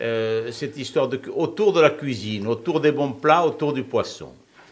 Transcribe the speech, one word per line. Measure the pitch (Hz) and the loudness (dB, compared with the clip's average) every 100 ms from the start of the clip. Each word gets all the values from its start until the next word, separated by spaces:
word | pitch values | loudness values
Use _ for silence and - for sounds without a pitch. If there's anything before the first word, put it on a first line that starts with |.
euh, | 117 113 110 113 117 | -4 -2 -2 -2 -4
cette | 120 143 143 | -8 -8 -8
histoire | 123 - 120 | -4 -2 0
de, | 131 - | -2 -6
autour | - 160 - 208 | -4 -2 2 2
de | 170 | 6
la | 151 | 6
cuisine, | - 143 117 107 107 107 | 4 -6 -6 -4 -4 -2
autour | 117 175 160 | -4 -2 2
des | 151 | 2
bons | 147 143 | 2 -2
plats, | 120 151 165 165 | 0 4 4 4
autour | 151 147 | 0 -2
du | 131 | -2
poisson. | 123 - - - 67 - _ _ - | -2 -2 -2 -6 -16 -20 _ _ -20